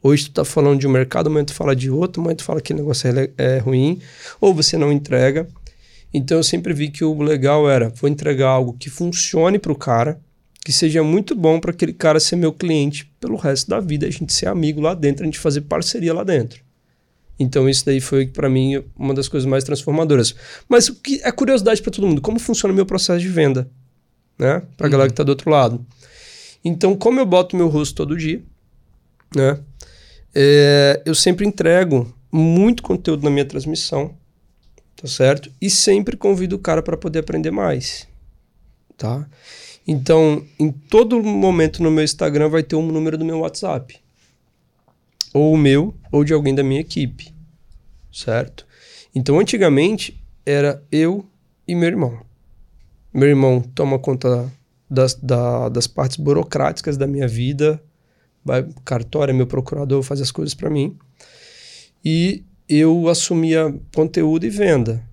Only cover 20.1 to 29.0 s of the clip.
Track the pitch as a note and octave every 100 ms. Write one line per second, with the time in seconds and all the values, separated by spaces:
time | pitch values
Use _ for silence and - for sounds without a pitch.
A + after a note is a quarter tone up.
20.1 | C#3 A2 - - - _ A#3+ - - -
21.1 | C4+ B3 - C4+ C4 G3+ G#3+ G#3+ - G3
22.1 | D3 C3+ A3+ - A3+ G3+ F#3+ F#3+ F#3 -
23.1 | F3 F3+ E3+ D3 B2+ B2+ _ _ _ _
24.1 | _ _ _ C3 E3 F3+ - D3+ C#3 C3+
25.1 | A2+ C#3+ C3+ - D3+ A#2+ A#2 A#2+ _ -
26.1 | - - - - - E3+ E3+ F#3+ G3 A3+
27.1 | C4 A3 F3+ F3+ F3+ E3+ D3+ D3 - D3
28.1 | E3 D#3 F#3 - _ _ _ _ _